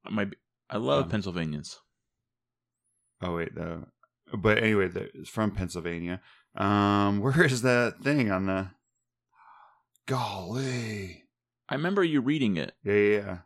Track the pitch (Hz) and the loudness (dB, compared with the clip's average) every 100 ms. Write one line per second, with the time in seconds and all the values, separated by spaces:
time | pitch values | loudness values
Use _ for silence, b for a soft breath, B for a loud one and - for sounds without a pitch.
0 | - 107 101 - _ _ _ 107 127 143 | -4 -4 -4 -6 _ _ _ -4 0 0
1 | 85 110 95 87 80 76 73 - _ _ | 2 -2 -2 -4 -4 -6 -10 -18 _ _
2 | _ _ _ _ _ _ _ _ _ _ | _ _ _ _ _ _ _ _ _ _
3 | _ _ 90 85 82 80 82 82 - _ | _ _ -6 -4 -4 -6 -8 -10 -14 _
4 | _ _ _ 107 107 110 110 104 92 90 | _ _ _ 0 4 4 4 4 2 -2
5 | - - - - 107 92 90 90 85 85 | -10 -12 -8 -2 -2 -2 -6 -6 -6 -6
6 | 85 92 b b b - 98 101 101 101 | -6 -8 b b b -2 2 4 4 4
7 | 101 101 120 143 165 127 127 123 120 - | 4 2 2 4 4 4 2 2 2 -2
8 | 135 147 110 95 95 95 95 _ _ _ | -2 0 2 0 0 -2 -4 _ _ _
9 | _ _ _ b b b b b _ _ | _ _ _ b b b b b _ _
10 | - 131 123 98 90 120 131 123 113 107 | -6 -4 -4 -8 -8 -6 -4 -4 -6 -8
11 | 92 82 _ _ _ _ - 143 170 202 | -10 -14 _ _ _ _ -8 -4 0 2
12 | 170 147 123 156 120 87 69 _ - 104 | 2 2 2 2 2 0 -4 _ 2 4
13 | 104 104 101 90 | 6 4 0 -10